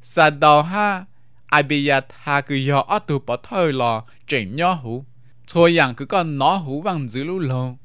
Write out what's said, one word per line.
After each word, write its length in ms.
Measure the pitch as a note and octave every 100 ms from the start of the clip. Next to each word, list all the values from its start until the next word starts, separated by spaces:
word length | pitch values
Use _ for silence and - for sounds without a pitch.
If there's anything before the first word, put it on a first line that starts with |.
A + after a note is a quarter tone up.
Sa 280 | - - D#3
đào 320 | C#3+ D3+ D3+
ha, 420 | D#3+ G3 G#3 F#3+ F#3 - - - -
ai 160 | D3
bị 220 | C#3+ D3
già 160 | C#3+ C3+
thà 400 | - - - C#3+
cứ 140 | C#3
giờ 280 | C#3 C3+ C#3 -
ở 120 | G#3
tù 200 | G#3 C#3+
bỏ 180 | - A#2+
thơi 360 | - G3+ E3+
lò, 320 | C3 A#2+ A2 - - -
chỉnh 300 | C#3 F#2+ C3
nhỏ 160 | F3
hú. 320 | F3 A#2+ A#2+ C#3 - - - -
Thôi 220 | E3+ E3+ E3+
dạng 180 | C3+
cứ 120 | A#2+ C#3+
có 160 | G3
nó 340 | E3 C#3 C#3 F#3+
hú 260 | D3 C#3+
văng 260 | G3 E3+ B2+
dưới 160 | A#2
lũ 140 | D3+ F#3
lông. 380 | D3 B2+ B2+ B2+